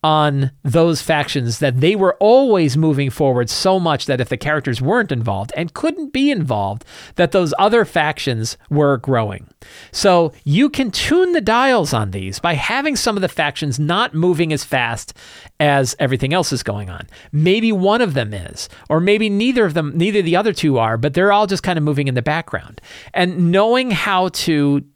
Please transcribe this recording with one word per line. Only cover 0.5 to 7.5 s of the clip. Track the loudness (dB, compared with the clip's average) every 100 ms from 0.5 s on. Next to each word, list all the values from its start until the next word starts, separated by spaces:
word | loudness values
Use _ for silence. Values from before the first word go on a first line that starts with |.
| -4
those | -2 2 2 0
factions, | -2 -2 -2 -4 -4 -2
that | -2 2
they | 2 2
were | 0 2
always | 4 4 4 2 2 2
moving | 2 2 -2
forward | 0 0 0 -2
so | 0 2 2
much | 0 -2 -2
that | -4
if | -2
the | -4
characters | -2 -4 -2 -2
weren't | 0 0 0
involved | -2 -2 -4 -6 -6
and | -8
couldn't | -4 -4 -4 -6
be | 0 0
involved, | 0 -2 -2 -2 -6 -12 -20 -14 -2
that | 2
those | 2 0